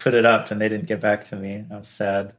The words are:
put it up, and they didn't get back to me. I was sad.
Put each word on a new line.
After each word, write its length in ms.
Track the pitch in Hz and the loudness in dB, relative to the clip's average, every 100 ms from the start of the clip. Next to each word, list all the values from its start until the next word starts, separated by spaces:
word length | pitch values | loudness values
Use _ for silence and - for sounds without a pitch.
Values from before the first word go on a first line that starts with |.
put 140 | 131 120 | 2 6
it 100 | 117 | 6
up, 260 | 113 - | 4 0
and 80 | 104 | -2
they 80 | 107 | 0
didn't 200 | 107 85 | -2 -4
get 120 | 104 | -2
back 260 | 104 104 - | 0 0 -4
to 100 | 101 | -10
me. 280 | 98 101 107 | -10 -10 -12
I 60 | 104 | -14
was 100 | - | -14
sad. 460 | - 101 98 101 | -4 -2 -2 -4